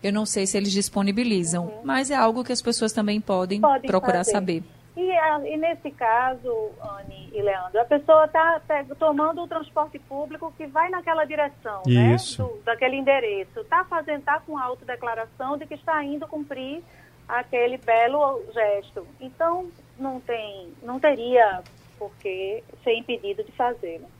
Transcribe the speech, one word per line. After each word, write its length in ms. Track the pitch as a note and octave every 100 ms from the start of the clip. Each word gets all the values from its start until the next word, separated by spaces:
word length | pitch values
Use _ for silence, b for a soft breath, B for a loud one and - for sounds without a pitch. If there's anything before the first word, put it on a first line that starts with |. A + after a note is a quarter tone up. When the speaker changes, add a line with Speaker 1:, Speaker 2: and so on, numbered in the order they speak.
Speaker 1:
Eu 80 | G3+
não 100 | G#3
sei 220 | G#3+ G#3 G3
se 100 | G3+
eles 160 | G3+
disponibilizam, 920 | G3 G3 G3+ G3 G3+ B3 G3 E3+ F3 E3+
Speaker 2:
Uhum. 140 | G#3+
Speaker 1:
mas 260 | C#4 C4 C4+
é 40 | C#4
algo 260 | A3+ A3+
que 80 | A#3+
as 100 | B3
pessoas 280 | A#3 A#3 A3
também 280 | A3+ G#3 G#3+
podem 400 | - F#3+ F#3 G3+
Speaker 2:
Podem 260 | D4 C4+ C4+
Speaker 1:
procurar 300 | F#3+ B3 A#3+
Speaker 2:
fazer. 100 | G#3
Speaker 1:
saber. 320 | G3+ F#3 E3 D#3+ - - -
Speaker 2:
E, 140 | F#4
a, 280 | F4 D#4+ D4+ C#4
e 100 | D#4
nesse 320 | D#4+ E4 D4
caso, 800 | - A#3 A3+ B3+ B3+ B3 A3+ G#3+ -
Anne 460 | G#3+ G3+ G3 F#3+ F#3+
e 80 | -
Leandro, 380 | G3+ F#3+ F3+ G#3+
a 40 |
pessoa 420 | A#3+ D4 C#4+ D#4 D#4
tá 320 | D#4+ E4 D#4+ -
pe-, 280 | D4+ C4
tomando 480 | C#4+ D#4+ D4 D#4 E4
o 40 | F4
transporte 500 | D#4+ D4+ - D4+ D4+
público 540 | - C#4 D4 D4+ E4 -
que 100 | D4+
vai 220 | C#4+ F4
naquela 380 | F#4 E4+ D#4+ D4
direção, 560 | D4+ C#4+ - A3+ G3+ C3
né? 280 | B2 A#2
Speaker 3:
Isso. 280 | A#2+ - -
Speaker 2:
Do, 200 | - -
daquele 320 | - A3+ B3+ C4+
endereço. 680 | C4+ C#4 A3+ G3+ F#3 A3+ G#3+
Tá 160 | E4+
fazendo, 380 | F#4 E4+ D4+ D4
tá 180 | C#4 D4+
com 160 | E4 D4
a 80 |
autodeclaração 960 | B3 B3+ - A#3+ A#3+ A3+ A3+ - C4 C#4+
de 80 | D4+
que 80 |
está 280 | D4+ - D#4
indo 240 | C#4+ D4 D4+
cumprir 560 | D#4 D4 C4 C4 D#4 E4+ b b b -
aquele 480 | A#3+ A#3+ B3 A#3+ B3+
belo 640 | - A3+ A#3+ C#4+ C#4+ C4 -
gesto. 520 | A#3 G#3 G3+ G3 - E3+ -
Então, 460 | C4 - E4 F4 F4+ - - A#3+
não 200 | C4+ B3+
tem, 540 | B3 A#3 G#3+ G3 F3 -
não 160 | A#3 B3+
teria 640 | D4+ B3+ A#3+ B3 G#3+ F3+ - - - -
por 120 | G3+ -
que 420 | G3+ F#3 F#3+ A3 - -
ser 120 | B3+
impedido 500 | A3+ B3 A#3 G3+ G3+
de 80 | G#3
fazê-lo. 540 | - B3 A#3+ F3 E3 - -